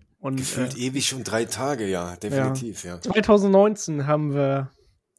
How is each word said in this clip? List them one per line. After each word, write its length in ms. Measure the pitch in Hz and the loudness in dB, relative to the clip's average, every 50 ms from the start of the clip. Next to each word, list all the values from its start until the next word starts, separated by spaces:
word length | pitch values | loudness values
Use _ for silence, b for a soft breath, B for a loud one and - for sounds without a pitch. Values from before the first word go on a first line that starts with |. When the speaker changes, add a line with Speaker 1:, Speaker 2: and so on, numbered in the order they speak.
| _ _ _ _ | _ _ _ _
Speaker 1:
und, 180 | - 135 135 | -6 -4 -4
Speaker 2:
Gefühlt 400 | 131 131 - - 120 127 123 131 | -2 -2 -2 -2 -2 -4 -4 -4
Speaker 1:
äh, 40 | 123 | -4
Speaker 2:
ewig 320 | 123 131 135 139 - - 135 | -4 -4 -2 -2 -2 -2 -2
und 100 | 131 107 | -4 -6
drei 200 | 92 107 113 117 | -4 -2 -2 -2
Tage, 420 | 117 - - 131 143 143 113 104 | -2 -4 -4 -2 -2 -2 -2 -2
ja, 280 | 98 92 87 87 87 87 | -2 -2 -2 -4 -6 -8
definitiv, 720 | - 104 104 139 135 131 131 135 131 120 113 90 - - | -8 -6 -2 0 0 0 0 -2 -4 -6 -8 -10 -10 -10
ja. 160 | 87 90 - | -12 -10 -8
Speaker 1:
Zweitausendneunzehn 1040 | - - 196 214 - 233 208 208 196 196 190 196 202 214 208 - - 170 156 143 139 | -4 -2 0 2 4 6 4 6 6 6 6 8 6 6 4 0 -4 -4 -4 -2 0
haben 260 | 147 151 151 151 143 139 | 0 0 0 0 0 0
wir, 380 | 143 139 135 139 139 135 - - _ _ _ _ _ _ _ _ | 0 0 0 0 -2 -4 -6 -10 _ _ _ _ _ _ _ _